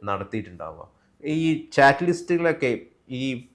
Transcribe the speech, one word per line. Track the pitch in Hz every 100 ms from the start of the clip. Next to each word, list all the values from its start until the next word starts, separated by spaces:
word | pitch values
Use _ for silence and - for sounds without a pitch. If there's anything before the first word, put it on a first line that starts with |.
നടത്തിയിട്ടുണ്ടാവുക? | 101 98 98 110 98 87 80 80 - _ _ _ 151
ഈ | 156 165 156 -
ചാറ്റ് | - 139 135 175
ലിസ്റ്റുകളൊക്കെ, | 175 - 170 170 160 131 110 - _ -
ഈ | 127 135 123 -